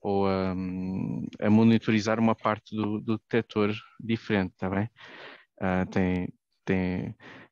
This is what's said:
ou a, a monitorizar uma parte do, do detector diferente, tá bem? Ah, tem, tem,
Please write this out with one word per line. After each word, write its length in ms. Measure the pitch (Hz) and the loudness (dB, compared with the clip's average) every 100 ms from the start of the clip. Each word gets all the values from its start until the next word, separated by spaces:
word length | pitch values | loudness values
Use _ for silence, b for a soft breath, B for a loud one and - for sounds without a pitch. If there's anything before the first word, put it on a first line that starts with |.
ou 240 | 104 98 98 | -2 2 2
a, 240 | 95 95 92 92 92 92 95 - - - - | 2 0 -2 -4 -6 -4 -4 -4 -4 -8 -2
a 80 | 107 | 4
monitorizar 720 | 107 113 113 - 110 104 110 | 6 8 6 4 0 2 2
uma 140 | 113 | 2
parte 420 | 110 113 107 - 107 | 2 0 -2 -4 -6
do, 240 | 104 107 | -4 -4
do 160 | 117 110 | -4 -6
detector 560 | - 117 113 107 104 110 - - | 0 -2 0 0 0 -2 -10 -10
diferente, 540 | 113 113 - 107 92 - | -4 -4 0 0 0 -2
tá 100 | 95 | -4
bem? 220 | 98 110 - B B B B B - | -2 -2 -6 B B B B B -6
Ah, 280 | 95 92 90 | -2 0 0
tem, 420 | 101 92 90 90 - _ _ - | 0 0 0 -4 -10 _ _ -2
tem, 500 | 95 90 90 - - B B B | 0 0 -2 -6 -10 B B B